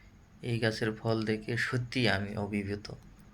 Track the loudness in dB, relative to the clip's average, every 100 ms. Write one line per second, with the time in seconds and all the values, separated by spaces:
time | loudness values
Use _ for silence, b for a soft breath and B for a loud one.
0 | B -20 -20 -10 -4 2 2 2 0 0
1 | 0 2 2 0 0 -2 0 -2 -2 2
2 | 4 4 0 -4 -2 -2 -2 -4 -8 -14
3 | -16 -20 -20